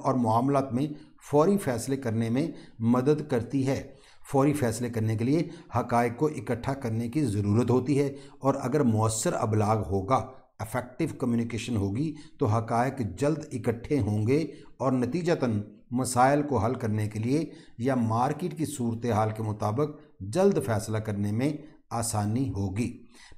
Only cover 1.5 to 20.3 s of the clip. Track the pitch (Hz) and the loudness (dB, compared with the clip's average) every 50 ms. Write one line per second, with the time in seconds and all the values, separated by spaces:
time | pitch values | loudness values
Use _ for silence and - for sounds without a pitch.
1.5 | 202 196 - 143 123 110 110 127 139 135 - 120 107 113 117 113 117 131 156 165 | 4 2 2 0 -2 -2 -2 -2 -4 -2 -2 -2 0 0 0 0 2 0 0 -2
2.5 | - - - - - - 113 117 120 127 127 143 151 147 147 - 131 120 - - | -4 -8 -16 -20 -10 -2 2 2 4 4 4 4 2 2 0 -2 -2 -2 -2 -2
3.5 | - 139 127 131 135 101 - - - - - - - - - - - 139 135 151 | -2 -2 0 0 -2 -2 -4 -10 -16 -20 -20 -20 -20 -20 -14 -2 2 4 4 4
4.5 | 143 147 127 117 110 113 123 120 - 113 107 110 110 107 117 123 143 165 165 - | 4 2 0 0 0 -2 -4 -4 -2 -2 0 0 0 0 2 2 2 2 0 -2
5.5 | - - - - - 120 123 120 120 117 120 120 120 - 151 147 151 139 107 - | -6 -14 -18 -4 -2 -2 -2 2 2 2 2 2 0 0 -2 -2 -2 -4 -4 -4
6.5 | 123 117 - - 135 135 - 117 107 113 117 120 117 156 151 120 98 107 101 101 | -4 -4 -2 -4 -6 -4 -4 -4 -4 -2 -4 -2 -2 0 0 0 0 0 2 4
7.5 | 101 117 123 113 120 127 123 127 143 131 143 139 139 - - - - - - 131 | 4 4 4 4 4 2 4 2 2 2 2 0 -2 -6 -14 -20 -18 -2 0 0
8.5 | 139 277 - 123 123 151 143 120 110 107 110 110 110 - - 180 175 - - 113 | 0 2 0 0 2 4 4 4 4 4 4 2 2 0 -2 -2 0 0 0 0
9.5 | 107 107 104 101 110 110 98 76 95 98 92 98 131 131 - - - - - _ | 2 2 4 4 2 2 0 0 -2 -2 0 2 0 0 0 -4 -12 -18 -20 _
10.5 | _ _ 190 - - 214 202 - - - 170 143 107 - - 120 117 117 117 117 | _ _ -10 -4 -4 -6 -6 -6 -6 -4 -4 -4 -4 -4 -2 -2 0 0 -2 -2
11.5 | 117 110 - - 120 104 98 101 98 120 151 165 151 - - - - - 143 120 | -4 -6 -6 -2 -2 -2 -2 -2 -2 -2 -2 -4 -4 -8 -14 -18 -6 -2 0 2
12.5 | 104 117 110 117 120 117 123 135 131 - 120 98 90 - 139 143 160 151 - - | 2 0 0 0 0 0 0 0 -2 -4 -6 -6 -4 0 0 0 0 0 -4 -8
13.5 | - 123 107 127 110 113 - - 151 143 - 104 104 104 107 110 131 151 165 147 | -8 -4 -2 -2 -2 -2 -2 -2 0 0 0 0 0 0 2 2 2 2 0 -2
14.5 | - - - - - - 117 135 127 127 123 120 139 175 170 165 175 - 135 123 | -8 -14 -18 -20 -10 -4 -2 0 2 2 0 0 -2 -2 0 0 0 2 2 0
15.5 | 110 104 104 - - - - _ 117 123 131 123 - 123 127 131 143 147 147 147 | 0 -2 -2 -6 -12 -20 -14 _ -4 -2 -2 0 2 4 6 6 6 4 2 0
16.5 | 143 113 104 117 127 127 - 110 104 107 107 104 - 110 110 120 135 156 165 - | 0 0 0 0 -2 -2 -2 -2 -2 -2 -2 -2 -4 -4 -2 0 0 0 -2 -4
17.5 | - - - - - - 113 131 135 127 113 107 113 117 123 139 151 - 180 175 | -8 -16 -20 -20 -12 -4 -2 0 0 2 0 0 0 0 0 0 -2 -2 -4 -6
18.5 | 151 - 156 - - - 120 117 113 110 113 120 113 101 110 110 107 - 113 110 | -4 -4 -4 -6 -4 -4 -2 -2 -2 -2 -2 0 2 2 2 2 0 -2 -4 -4
19.5 | 104 107 107 107 107 123 151 151 151 - - - _ _ 95 98 | -2 -2 -2 -2 0 0 0 -2 -2 -10 -18 -20 _ _ -10 -4